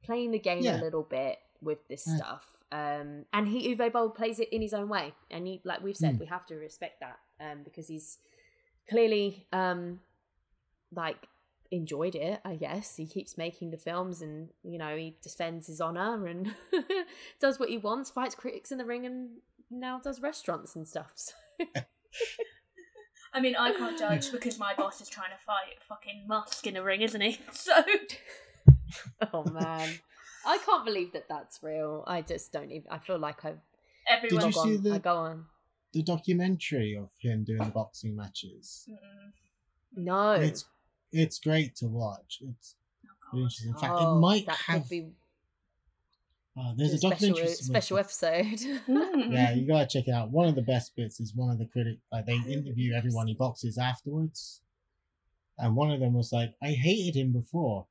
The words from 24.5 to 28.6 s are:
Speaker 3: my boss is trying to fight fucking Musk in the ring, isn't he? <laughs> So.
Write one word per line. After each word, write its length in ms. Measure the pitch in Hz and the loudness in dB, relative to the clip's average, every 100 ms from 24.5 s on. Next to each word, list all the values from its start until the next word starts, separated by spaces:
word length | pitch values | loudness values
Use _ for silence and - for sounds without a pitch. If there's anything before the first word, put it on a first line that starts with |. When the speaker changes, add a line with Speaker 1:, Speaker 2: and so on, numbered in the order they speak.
| 220 | -4
Speaker 3:
my 140 | 202 196 | -4 -2
boss 260 | 196 - | -2 -4
is 80 | 208 | -16
trying 220 | - 185 | -12 -12
to 60 | 190 | -12
fight 380 | - 202 190 - - | -4 -4 -4 -14 -16
fucking 380 | 208 - 202 202 | -16 -14 -14 -4
Musk 400 | 220 208 - 220 | -2 -2 -6 -4
in 80 | 190 | -4
the 80 | |
ring, 180 | 190 196 | -2 0
isn't 200 | 220 214 | 0 0
he? 180 | 202 247 - | -2 -2 -10
<laughs> 60 | |
So. 320 | - - 294 - 415 - - - - - - | -10 4 6 6 2 0 -14 -16 -20 -20 8